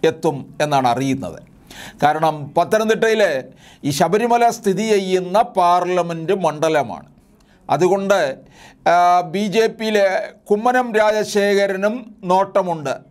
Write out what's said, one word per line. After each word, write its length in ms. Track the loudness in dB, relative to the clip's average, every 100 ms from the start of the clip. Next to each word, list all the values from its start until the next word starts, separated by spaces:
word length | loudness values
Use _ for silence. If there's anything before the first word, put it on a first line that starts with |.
| 0
എത്തും 260 | 0 -4 -4 -10 -6
എന്നാണ് 240 | -2 0 2
അറിയുന്നത്. 480 | 0 -2 -4 -6 -12 -20 -20 -20 -20 -20 0
കാരണം 340 | 0 2 0 -2 -6 -2
പത്തനംതിട്ടയിലെ 720 | 0 0 0 0 2 2 2 0 -8 -20 -20 -10 -6
ഈ 40 | 0
ശബരിമല 520 | 0 2 2 2 2 0
സ്ഥിതി 280 | -2 -2 0
ചെയ്യുന്ന 460 | 0 2 -2 0 0 0 2
പാർലമെൻറ്റ് 800 | 2 2 2 -2 -2 -6 -4 0 0
മണ്ഡലമാണ്. 640 | 0 0 0 -2 -8 -16 _ _ _ _ _ -4 0
അതുകൊണ്ട്, 440 | 2 0 2 0 0 -4 -16 -20 -20 -6 0
ആ, 20 | 4 4 2 0
ബി 100 | -4 -2 0
ജെ 80 | 0 -2
പിയിലെ 260 | -2 0 0 0 -6 -14 -2
കുമ്മനം 380 | 0 2 0 0 0
രാജശേഖരനും 1160 | 2 0 -2 0 2 2 0 0 -2 -4 -12 -16 -2
നോട്ടമുണ്ട്. 640 | 0 2 -2 -2 -4 -6 -8 -10